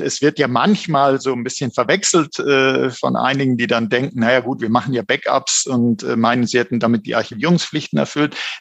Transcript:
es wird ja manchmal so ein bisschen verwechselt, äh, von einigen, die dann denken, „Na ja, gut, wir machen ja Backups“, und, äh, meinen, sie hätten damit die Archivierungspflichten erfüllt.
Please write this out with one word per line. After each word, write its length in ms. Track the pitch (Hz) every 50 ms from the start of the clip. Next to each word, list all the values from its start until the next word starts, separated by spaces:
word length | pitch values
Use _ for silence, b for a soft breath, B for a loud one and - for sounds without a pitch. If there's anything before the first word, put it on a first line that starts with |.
es 200 | - 131 - -
wird 180 | 143 151 151 -
ja 80 | 143
manchmal 760 | 123 123 117 135 196 214 - - 170 156 139 139 139 135 131
so 120 | - 135 127
ein 100 | 120 117
bisschen 280 | 127 - - 143 120
verwechselt, 680 | - - 123 107 165 190 - - - 175 147 139 - -
äh, 500 | - 139 139 135 135 135 131 135 127 131
von 260 | 120 - - 131 123
einigen, 420 | 117 120 127 135 139 139 131 127
die 100 | 117 120
dann 220 | 110 120 117 117 101
denken, 320 | 123 120 135 143 - 127
„Na 100 | 113 120
ja, 80 | 127 127
gut, 220 | 117 120 135 -
wir 80 | 120 107
machen 240 | 113 123 - 135 131
ja 100 | 120 104
Backups“, 640 | - 127 147 - - 131 135 - - - - -
und, 340 | 135 131 120 120 120 113 101
äh, 140 | - 131 123
meinen, 320 | 113 113 113 123 127 120
sie 100 | 107 -
hätten 220 | 123 120 - 123 117
damit 260 | 117 117 117 110 -
die 100 | - 117
Archivierungspflichten 840 | 110 110 - 120 104 127 165 175 160 - - - 151 147 - - 147
erfüllt. 360 | 139 - - 147 147 147 B B B B B B